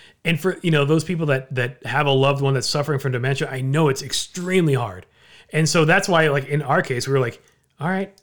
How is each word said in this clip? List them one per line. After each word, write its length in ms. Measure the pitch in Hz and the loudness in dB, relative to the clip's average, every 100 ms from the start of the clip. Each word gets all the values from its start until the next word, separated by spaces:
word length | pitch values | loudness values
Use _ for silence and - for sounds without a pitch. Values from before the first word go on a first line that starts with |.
| - _ 170 | -20 _ -2
and 140 | 165 | 0
for, 180 | 185 180 | -2 -2
you 80 | 175 | 0
know, 120 | 151 139 | 2 4
those 180 | 160 | 2
people 220 | 160 170 156 | 0 -2 0
that, 260 | 131 131 127 | -2 -2 -4
that 280 | 120 - - | -4 -6 -6
have 200 | 135 147 | -2 2
a 60 | |
loved 300 | 135 135 139 | 4 2 2
one 120 | 139 | 0
that's 160 | 135 - | 0 0
suffering 300 | - 220 139 | -2 -2 -2
from 140 | 139 | -2
dementia, 360 | 127 127 139 143 | -2 -2 -2 -4
I 120 | 131 | -4
know 260 | 131 147 151 | -2 2 2
it's 160 | 135 | 0
extremely 680 | 143 - - - 180 185 160 | -4 -6 -6 -8 -2 0 2
hard. 320 | 127 113 92 - _ _ - _ | 0 -2 -10 -18 _ _ -20 _
And 160 | 160 160 | 0 2
so 180 | 175 156 | 4 4
that's 220 | 190 196 | 4 4
why, 180 | 170 156 | 2 4
like, 200 | 139 135 | 0 -2
in 140 | 147 | -4
our 200 | 139 160 | 0 0
case, 260 | 180 123 135 | 0 -4 0
we 60 | |
were 60 | 135 | 0
like, 220 | 120 - _ _ _ - | 0 -4 _ _ _ -8
"All 80 | 156 | -4
right, 260 | 190 196 - | -4 -6 -12